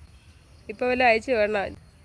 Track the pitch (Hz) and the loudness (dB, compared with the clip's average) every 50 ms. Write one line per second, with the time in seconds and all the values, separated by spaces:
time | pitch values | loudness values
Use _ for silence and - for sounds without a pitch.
0 | - - - - _ - - - _ _ - - - - 214 - 254 247 254 247 | -20 -20 -20 -20 _ -20 -20 -20 _ _ -20 -20 -18 -18 -10 -6 -4 -2 0 2
1 | 262 240 220 226 220 269 254 220 208 208 208 202 190 - - - - - _ _ | 4 4 4 2 0 -2 0 0 0 0 0 -4 -4 -6 -10 -16 -20 -20 _ _